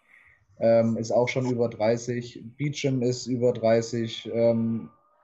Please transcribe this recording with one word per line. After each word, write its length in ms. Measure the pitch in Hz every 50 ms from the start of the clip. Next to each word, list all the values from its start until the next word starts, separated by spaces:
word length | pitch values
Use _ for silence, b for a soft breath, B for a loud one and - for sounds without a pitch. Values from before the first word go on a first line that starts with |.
| b b b b b b b b b b _ -
ähm, 380 | - 113 113 117 117 113 113 113
ist 140 | 113 107 -
auch 160 | 113 123 120
schon 220 | - 135 127 123
über 180 | 127 117 120 113
dreißig. 720 | 113 104 107 110 120 117 - - 120 120 123 120 - - - 117 - -
Beecham 420 | 143 147 139 - - 135 131 127
ist 260 | 120 123 127 123 -
über 280 | 117 127 120 120 123 120
dreißig. 760 | 113 110 113 113 117 113 - - 117 113 113 - - - 113 107
Ähm, 560 | 117 117 117 117 113 113 113 113 113 90 - - _ _ _ _ _